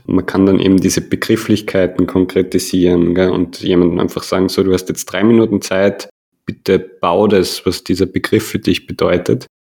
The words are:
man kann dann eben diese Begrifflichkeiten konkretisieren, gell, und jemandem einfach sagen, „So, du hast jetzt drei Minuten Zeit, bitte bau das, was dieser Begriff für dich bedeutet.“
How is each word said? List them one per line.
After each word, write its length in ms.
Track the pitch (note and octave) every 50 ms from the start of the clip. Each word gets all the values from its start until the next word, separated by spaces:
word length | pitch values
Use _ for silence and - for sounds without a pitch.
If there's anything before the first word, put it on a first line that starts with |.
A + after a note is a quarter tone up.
| -
man 200 | - - F#2 -
kann 200 | - - G2 F#2+
dann 120 | G2 F#2+ -
eben 200 | - F#2+ F#2+ F#2+
diese 220 | - G2 - -
Begrifflichkeiten 1040 | - - - - - - A2+ - - - G#2+ - - - - G2 F#2 - - - F2+
konkretisieren, 1080 | E2+ - F#2 F#2 F2+ - F#2+ F2+ F2+ - F#2 - - - F#2 F2 F2 F2+ F2 E2+ E2+ F2
gell, 160 | F2+ F#2 F2+
und 300 | F2 F2+ F2+ - - -
jemandem 380 | - F#2 F#2 F2 F2+ E2+ F2 F2+
einfach 240 | - - - - -
sagen, 240 | - F2+ F#2 F#2+ F#2
„So, 160 | - - F#2+
du 80 | F#2+
hast 160 | F#2 F2+ - -
jetzt 180 | - - -
drei 160 | - - F#2
Minuten 400 | G2+ A2+ A#2 A2+ A2+ A2 G#2 F#2+
Zeit, 460 | - - F#2+ F#2+ G2 G2+ G2 - - - _ _ _ _ _ _ _
bitte 340 | - - - _ - F#2+ F2+
bau 500 | E2 - - - - F2 E2+ F#2+ G#2+ G#2+
das, 360 | G#2 F#2+ F2 - - - -
was 200 | F#2 F2 - -
dieser 220 | - F#2+ F2+ F#2+
Begriff 380 | F#2 - F#2 - - A2 G#2+ -
für 140 | - - G2+
dich 280 | - - E2+ - -
bedeutet.“ 600 | - B2 - - F2+ F2+ F2 - - A#2+ B2+ - - _ _